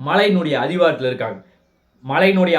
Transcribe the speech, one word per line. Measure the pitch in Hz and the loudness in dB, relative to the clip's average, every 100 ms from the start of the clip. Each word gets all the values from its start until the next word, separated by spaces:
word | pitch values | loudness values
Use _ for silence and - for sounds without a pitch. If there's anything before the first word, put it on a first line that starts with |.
| 139 | -2
மலையினுடைய | 190 214 185 160 131 | 0 2 0 0 -2
அடிவாரத்துல | 110 180 170 143 127 | -2 0 0 0 -4
இருக்காங்க. | 120 110 98 - _ _ _ _ _ 127 | -4 -8 -10 -16 _ _ _ _ _ -4
மலையினுடைய | 151 190 190 175 | 0 2 2 2